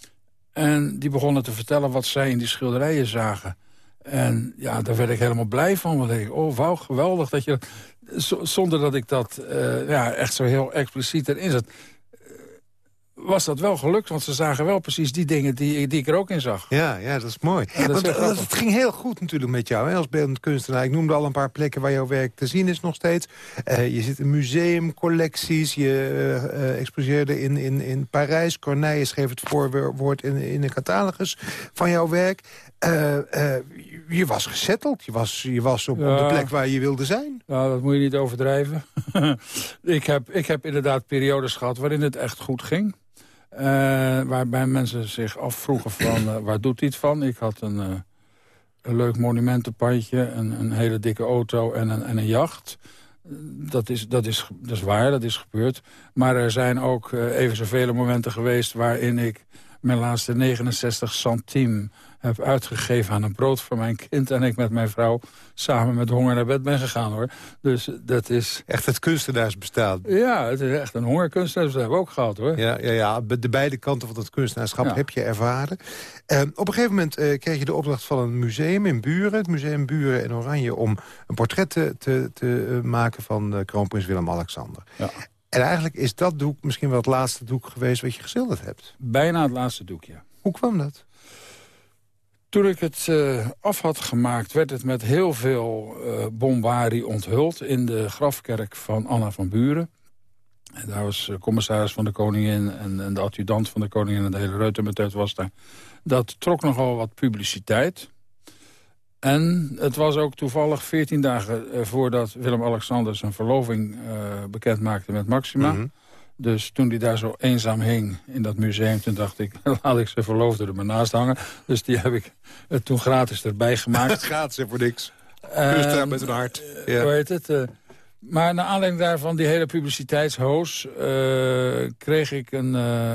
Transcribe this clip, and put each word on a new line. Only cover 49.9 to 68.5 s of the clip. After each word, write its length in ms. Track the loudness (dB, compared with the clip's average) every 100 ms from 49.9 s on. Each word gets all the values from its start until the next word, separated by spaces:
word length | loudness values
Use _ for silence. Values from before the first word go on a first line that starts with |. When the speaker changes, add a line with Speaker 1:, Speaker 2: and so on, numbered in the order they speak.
| 0 0 -2 -2
Speaker 1:
een, 220 | -2 -4 -2
een 120 | -2
hele 280 | 0 0 0
dikke 240 | -2 -2
auto 480 | 0 0 0 0 0
en 160 | 0 0
een, 140 | -2
en 140 | -2 0
een 80 | 2
jacht. 500 | 2 2 -2 -18 -20 -20 -20 -20 -20 -18 -14 -14 -12 -4
Dat 180 | -2 -2
is, 180 | -4 -2
dat 180 | 0 0
is, 220 | -2 -6 -12
dat 100 | -8 -4
is 40 |
waar, 300 | 0 4 4
dat 120 | 2
is 140 | 0 -4
gebeurd. 440 | -4 0 0 -2 -10 -20 -4
Maar 220 | 2 4 4
er 160 | 2
zijn 280 | 2 2 2
ook, 320 | 0 -2 -2
eh, 240 | -2 0 2
even 160 | 2 2
zoveel 360 | 0 2 2
momenten 380 | 2 2 0 0
geweest 420 | -2 0 2 0
waarin 440 | 0 0 2 0 0
ik 260 | -2 -4 -14 -20 -20 -4
mijn 180 | 0 2
laatste 360 | 2 0 0 2
negenenzestig 760 | 2 2 0 -2 -2 -2 -4
centiem 800 | -2 0 0 0 2 2 0 -4 -12 -20 -6
heb 200 | -4 -2
uitgegeven 720 | 2 0 0 -6 0 0 2
aan 100 | 0
een 120 | -2 0
brood 260 | 0 0
voor 160 | -2 -2
mijn 180 | -2 -4 -2
kind... 220 | -2 0
en 120 | 2
ik 120 | 2 2
met 140 | 0
mijn 200 | 0 0
vrouw 300 | 2 2 0 -4 -20 -18
samen 420 | -6 0 2 2 2
met 140 | 2
honger 260 | 2 4 2
naar 100 | 2
bed 180 | 0
ben 160 | 2 0
gegaan, 320 | 0 -2 -4
hoor. 180 | -4 -6 -8 -20 -4
Dus 280 | 0 0 -2 -8
dat 280 | -2 0 2
is 340 | 0 0